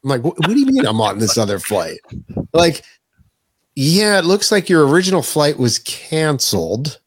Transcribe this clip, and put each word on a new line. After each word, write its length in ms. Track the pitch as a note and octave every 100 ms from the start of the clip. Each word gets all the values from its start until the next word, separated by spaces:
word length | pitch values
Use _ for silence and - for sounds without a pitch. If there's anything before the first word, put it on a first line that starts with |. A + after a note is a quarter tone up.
I'm 60 | C3+
like, 140 | C3
"What, 140 | C#3 -
what 120 | E3
do 100 | B3
you 60 | C4+
mean 180 | C4+ C#3
I'm 140 | A2
on 180 | G#2+ G2
this 180 | A2 -
other 200 | G#2 G2
flight?" 420 | - G2+ E2 F2 _ - - - F2
Like, 300 | D#3+ E3+ - - _ _ _ _ _ _ _ _ -
"Yeah, 440 | C#3 F3+ G#3 G3
it 60 | E3+
looks 260 | G3+ -
like 160 | G#3 -
your 180 | E3+ C#3+
original 340 | D#3+ F#3 F#3
flight 340 | B2+ D#3 D3 D3
was 220 | A#2+ -
canceled." 1200 | - - - D#3+ D#3 C3+ - G2 E2 A2 D3 -